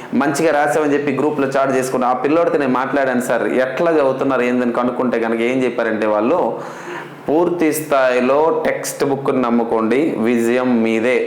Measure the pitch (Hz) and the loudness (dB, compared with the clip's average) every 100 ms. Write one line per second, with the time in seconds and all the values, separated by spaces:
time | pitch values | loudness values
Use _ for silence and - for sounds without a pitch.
0 | - 117 143 156 160 147 147 160 147 143 | -4 0 0 0 2 2 2 0 0 0
1 | 143 127 147 147 135 143 135 127 127 127 | 0 0 -2 0 0 0 0 0 -2 -2
2 | 123 127 143 160 170 151 139 127 131 143 | 0 0 0 2 2 0 0 0 0 0
3 | 135 123 117 120 107 123 127 - 170 160 | 0 0 0 0 0 0 0 0 0 2
4 | 135 135 135 131 123 123 123 117 123 123 | 2 0 0 0 0 0 0 0 -2 -2
5 | 127 117 113 117 117 131 127 117 113 107 | -2 -2 -2 0 0 0 0 -2 -2 -2
6 | 107 107 113 175 127 - - - - - | 0 0 2 0 0 -4 -10 -14 -12 -12
7 | - - - 151 175 175 160 147 - 139 | -12 -10 -2 0 2 0 0 0 0 2
8 | 127 123 123 143 160 160 156 110 - - | 2 2 2 2 2 0 -2 -4 -6 -4
9 | 139 139 139 131 120 117 117 113 110 127 | -2 -2 -2 0 0 0 0 0 2 2
10 | 160 - 110 120 117 123 127 120 113 113 | 0 0 0 2 2 2 2 2 2 2
11 | 117 120 | 2 0